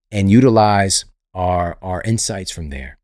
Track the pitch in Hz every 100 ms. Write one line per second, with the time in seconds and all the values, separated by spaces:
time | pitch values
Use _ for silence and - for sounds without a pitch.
0 | _ 104 98 110 127 110 107 101 98 -
1 | - _ _ 92 90 90 87 82 92 90
2 | - 117 - 98 92 - 78 67 65 -